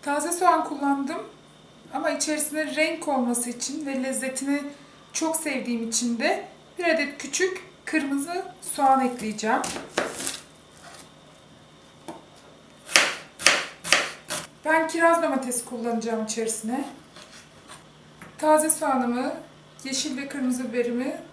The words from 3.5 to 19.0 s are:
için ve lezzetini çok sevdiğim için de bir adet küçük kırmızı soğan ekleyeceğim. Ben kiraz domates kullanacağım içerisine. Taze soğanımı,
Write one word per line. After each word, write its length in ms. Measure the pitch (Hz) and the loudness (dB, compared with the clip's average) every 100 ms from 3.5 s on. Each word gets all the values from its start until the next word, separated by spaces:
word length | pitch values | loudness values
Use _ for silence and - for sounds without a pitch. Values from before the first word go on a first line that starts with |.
için 360 | 240 - 302 277 | -4 -6 -6 -4
ve 160 | 269 | -2
lezzetini 600 | 262 240 262 262 277 285 285 - - - - | -2 -2 -4 -4 0 -2 -2 -12 -20 -20 -10
çok 240 | - 320 320 | -2 0 0
sevdiğim 520 | 302 262 226 233 226 | -2 -2 -2 -2 0
için 300 | 226 240 233 | 0 0 2
de 300 | 294 392 - - - - | 2 0 -4 -16 -20 -2
bir 60 | |
adet 340 | 339 311 285 - | 2 2 0 -4
küçük 460 | 294 - 370 - - - | -6 0 0 0 -12 -16
kırmızı 600 | - 311 277 277 294 359 370 - - - | -2 0 2 0 -2 -4 -6 -8 -6 4
soğan 300 | 269 262 247 | 6 6 4
ekleyeceğim. 540 | - 214 214 214 262 - - - - - - - - - - - - - - - - - - - - - - - - - - - - - - - - - - - - - - - - - - - - - - - - - - | 0 -4 -2 2 2 0 -6 -4 -2 -2 -4 -6 -6 -14 -20 -20 -20 -20 -20 -20 -20 -20 -20 -20 -20 -20 -20 -20 -20 -16 -16 -18 -20 -20 -20 -20 -20 0 2 2 -4 -14 2 2 4 -2 -10 0 2 2 -8 -10 -8 -8 -8
Ben 240 | 302 320 320 | 2 2 2
kiraz 340 | 330 339 339 | 4 4 6
domates 420 | 311 262 247 247 | 2 0 -2 -4
kullanacağım 600 | - 240 233 226 226 220 | -4 -6 -2 -2 -2 -2
içerisine. 600 | 214 - 226 - 220 254 311 - - - - - - - - - - - - - - - | -2 -2 -2 -2 -4 -4 -4 -10 -20 -20 -20 -20 -20 -20 -20 -20 -20 -20 -20 -20 -20 -2
Taze 320 | 311 311 311 | 6 6 6
soğanımı, 640 | - 302 254 | 2 2 2